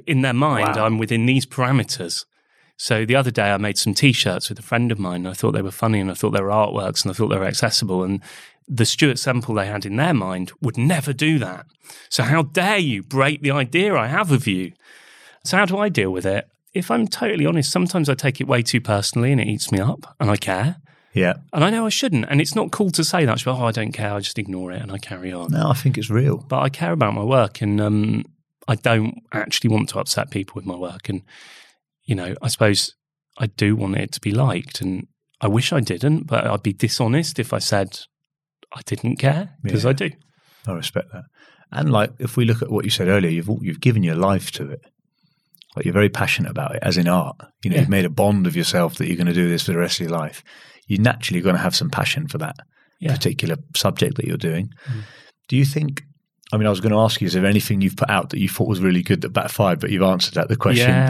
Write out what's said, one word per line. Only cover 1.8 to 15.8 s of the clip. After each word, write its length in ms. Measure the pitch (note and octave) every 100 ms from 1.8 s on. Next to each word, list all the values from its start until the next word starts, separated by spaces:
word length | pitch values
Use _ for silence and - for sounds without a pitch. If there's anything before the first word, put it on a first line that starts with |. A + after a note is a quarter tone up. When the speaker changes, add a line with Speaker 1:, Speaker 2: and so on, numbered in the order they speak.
| G#2+ - F2 - - _ _ _ _ -
Speaker 1:
So 280 | - A2+
the 120 | A2 C3
other 160 | B2+
day 180 | A2+ G2+
I 60 | G2
made 200 | G#2 G2
some 160 | -
T-shirts 560 | F#2+ C#3 A#2 G2+ F2+ -
with 100 | A2
a 20 |
friend 300 | - A#2 A#2+
of 80 | G#2
mine, 220 | F2+ F2
and 60 | F#2
I 40 |
thought 180 | F#2 A2
they 100 | G#2
were 100 | G2
funny, 260 | - A2+ G#2+
and 140 | F#2+
I 20 |
thought 160 | F2 G#2+
they 100 | G2+
were 60 | G2
artworks, 520 | G#2+ G#2 - G2 G2+
and 80 | G2+
I 40 |
thought 120 | F#2 G#2
they 100 | G#2
were 60 |
accessible. 600 | F#2+ G2+ A#2 - G2+ F#2
And 180 | F#2 G2 - - - _ -
the 160 | A#2+ A2
Stuart 320 | - D3 B2
Semple 380 | C#3 B2 A2+ G#2+
they 100 | G2
had 180 | G#2
in 120 | G2 G#2+
their 180 | E3
mind 380 | C3+ F#2+ F#2 F2+ -
would 180 | - A2+
never 340 | C3+ E3+ C#3+
do 280 | B2+ D#3 D#3
that. 260 | F#2+ F#2 - _ - - -
So 140 | -
how 200 | A#2 D#3+
dare 360 | D3+ F#3 F#3 G#3
you 240 | D#3 G#2
break 400 | F#2+ C3+ C#3 C#3+
the 80 | C#3+
idea 460 | C#3+ B2 E3+ G#3 D#3+
I 100 | A2+
have 240 | E3+ G3
of 160 | C3+ A#2+
you? 260 | F#2 F2+ - - - - - - _
So 120 | - F#3
how 80 |
do 140 | G3
I 100 | G3